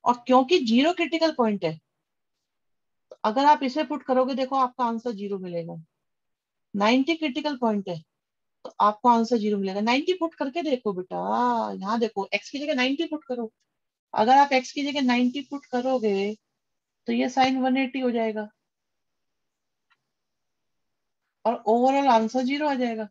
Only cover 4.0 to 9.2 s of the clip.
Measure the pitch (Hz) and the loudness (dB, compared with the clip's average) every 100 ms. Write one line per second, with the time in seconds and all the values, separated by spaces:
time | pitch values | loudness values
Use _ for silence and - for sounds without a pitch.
4 | - 254 262 262 262 269 254 254 240 233 | 0 2 2 -2 -2 0 0 0 -4 -2
5 | 240 196 202 196 185 170 165 170 160 _ | -6 -8 -6 -6 -6 -8 -8 -14 -18 _
6 | _ _ _ _ _ _ _ 202 208 254 | _ _ _ _ _ _ _ 0 2 4
7 | 269 320 311 277 302 254 233 208 190 165 | 2 -2 -2 -4 -6 -2 -2 -2 -6 -10
8 | _ _ _ _ _ _ - - 208 208 | _ _ _ _ _ _ -20 0 0 2
9 | 247 233 | 2 2